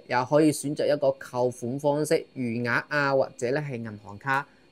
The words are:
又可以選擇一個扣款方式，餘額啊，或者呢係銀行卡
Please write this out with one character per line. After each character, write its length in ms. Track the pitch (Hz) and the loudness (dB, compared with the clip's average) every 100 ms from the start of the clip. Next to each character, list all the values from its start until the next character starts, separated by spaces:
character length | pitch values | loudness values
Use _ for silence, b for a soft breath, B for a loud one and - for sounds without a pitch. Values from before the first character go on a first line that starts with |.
| - | -2
又 160 | 123 | -2
可 180 | 127 147 | 2 4
以 80 | 156 | 4
選 240 | 135 143 | 2 -4
擇 120 | 151 117 | -2 0
一 120 | 147 | 2
個 140 | 135 | 0
扣 380 | - - 123 127 | 0 -6 -2 -2
款 260 | 117 117 139 | -2 -6 -2
方 280 | 147 143 151 | 0 0 2
式， 200 | 160 - | 0 0
餘 300 | 131 120 117 | -6 -4 -2
額 200 | 120 131 - | 0 0 0
啊， 260 | 147 139 | 0 2
或 160 | 135 - - | 2 0 -2
者 140 | 120 | -2
呢 100 | 147 | -2
係 140 | 143 120 | -2 -6
銀 240 | 113 104 | -8 -10
行 160 | 104 101 | -14 -8
卡 300 | 139 135 143 b b | -2 -2 -2 b b